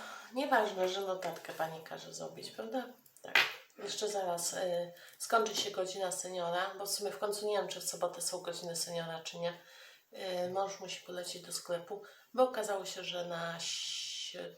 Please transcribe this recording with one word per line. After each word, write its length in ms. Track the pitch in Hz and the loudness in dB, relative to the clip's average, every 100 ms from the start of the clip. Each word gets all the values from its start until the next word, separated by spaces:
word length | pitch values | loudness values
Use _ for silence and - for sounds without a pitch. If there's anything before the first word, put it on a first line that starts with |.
| 226 - - | -10 -10 -6
Nieważne, 540 | 240 277 247 208 190 185 | -2 6 6 6 4 2
że 120 | 190 | 2
notatkę 520 | 190 180 170 165 - | 0 0 -2 -4 -6
pani 280 | 165 160 160 | -2 -2 -2
każe 320 | - 170 165 | -8 -10 -10
zrobić, 380 | 165 160 - - | -8 -8 -8 -8
prawda? 420 | - 226 254 240 - - - | -6 -4 -2 -4 -10 -20 -14
Tak. 120 | - - - - - - | 4 6 6 0 -12 -8
Jeszcze 300 | 196 - 208 | -4 0 0
zaraz, 440 | 202 180 170 - | 2 2 2 0
y, 400 | 180 185 175 175 - - - | 0 2 2 0 -8 -18 -10
skończy 380 | - 233 220 - | 4 6 6 2
się 140 | 208 | 0
godzina 420 | 196 185 202 185 | 0 0 0 0
seniora, 640 | 180 185 185 170 175 196 190 | 0 -2 0 2 2 2 -2
bo 80 | 202 | -2
w 40 | |
sumie 200 | - 202 | 0 0
w 80 | - | 0
końcu 280 | 208 202 208 | 0 2 4
nie 100 | 202 | 4
wiem, 120 | 180 | 2
czy 120 | 180 | -2
w 40 | |
sobotę 380 | - 170 175 175 | -4 2 0 2
są 180 | - 180 | -2 0
godziny 360 | 175 170 175 170 | -2 -2 -2 -2
seniora, 440 | 175 170 165 165 | 0 0 -2 -4
czy 180 | - 170 | -6 -2
nie. 220 | 170 170 - - - - _ - 190 180 180 | -2 -2 -10 -20 -20 -20 _ -6 -2 2 2
Y, 40 | |
mąż 300 | 190 196 190 | 2 0 -2
musi 260 | 180 - - | -6 -8 -6
polecieć 360 | 180 175 180 | -6 -6 -8
do 100 | 170 | -6
sklepu, 500 | - - 170 - 202 - - - | -6 -2 -2 -2 -8 -10 -18 -2
bo 80 | 254 | 6
okazało 420 | 254 233 202 196 | 6 6 2 0
się, 200 | 180 190 | -2 -4
że 220 | 175 175 175 | -4 -2 -2
na 300 | 170 170 170 | -2 -2 -2
ś-, 800 | - - - - - - - 180 170 | -2 -2 -2 -4 -4 -4 -6 -6 -8